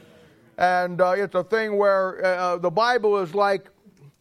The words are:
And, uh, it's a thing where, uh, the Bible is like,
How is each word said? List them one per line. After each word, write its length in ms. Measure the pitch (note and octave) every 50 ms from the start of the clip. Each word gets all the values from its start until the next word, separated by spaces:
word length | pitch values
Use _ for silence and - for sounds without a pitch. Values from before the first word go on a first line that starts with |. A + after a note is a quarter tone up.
| - - - - - - _ _ _ _ - -
And, 440 | F3+ F3+ F3+ F3+ F3+ F3+ F3+ E3+
uh, 140 | F#3 F3+ F#3 G3
it's 180 | G3+ F3+ -
a 80 | F3+ F3
thing 320 | - A3 A3 A3 G#3+ G#3
where, 480 | G3+ G3+ G3+ G3 F#3+ F#3+ F#3 F3+ - F#3
uh, 300 | F#3 F#3 F3+ F#3 F3+ F3
the 160 | F3 E3+ F3+
Bible 460 | D#3+ G3+ A3+ A#3+ B3 B3 G#3 G#3+ G3+ G3+
is 180 | F#3+ D#3+ D#3+
like, 340 | G3+ G3+ G3+ G3 F#3 - - _ _ _ - _ _ - C#3+ _ _